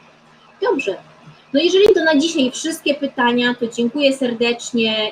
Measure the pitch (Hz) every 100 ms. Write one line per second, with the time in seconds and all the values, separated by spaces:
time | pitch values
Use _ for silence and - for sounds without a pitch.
0 | _ _ _ _ _ - 466 320 202 175
1 | - - - - - 277 349 370 415 359
2 | 320 285 330 320 254 - 320 320 311 285
3 | 277 - 240 247 247 240 226 233 240 294
4 | 277 269 240 226 240 240 - 240 220 220
5 | 214